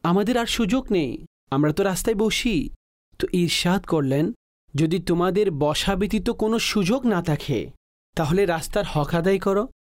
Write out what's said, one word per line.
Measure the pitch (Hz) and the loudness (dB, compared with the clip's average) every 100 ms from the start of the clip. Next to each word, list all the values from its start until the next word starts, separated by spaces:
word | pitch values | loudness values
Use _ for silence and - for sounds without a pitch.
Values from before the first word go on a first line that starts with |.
আমাদের | 165 185 214 247 | 2 0 2 0
আর | 233 | 0
সুযোগ | - 220 254 262 | 0 0 0 0
নেই, | 190 139 - - _ _ | 0 0 -6 -14 _ _
আমরা | 135 151 | 0 2
তো | 151 | 2
রাস্তায় | 196 180 - 214 | 0 0 -2 0
বসি।" | 220 - 240 175 - - _ _ _ _ | 0 0 0 -2 -4 -12 _ _ _ _
তো | - | -2
ইরশাদ | 180 170 - 180 190 - | 0 0 0 0 -2 0
করলেন, | 160 139 135 175 240 _ _ _ 139 | -2 0 0 0 -4 _ _ _ -2
"যদি | 160 185 | 0 0
তোমাদের | 175 175 180 185 202 | 0 0 2 2 0
বসা | 143 147 151 - 190 | 2 0 0 -2 0
ব্যতীত | 208 220 185 | 0 0 -2
কোনো | 226 214 226 | 0 0 0
সুযোগ | - 214 180 262 247 | 0 0 2 2 2
না | 185 | 0
থাকে, | 170 147 - 120 73 - _ _ _ - | 0 -2 -2 -4 -4 -14 _ _ _ -4
তাহলে | 147 180 196 | 0 2 2
রাস্তার | 165 - 214 185 | 0 -2 -4 -2
হক | 156 143 170 | -2 0 0
আদায় | 170 196 | 2 2
করো।" | 190 196 254 _ | 2 0 -2 _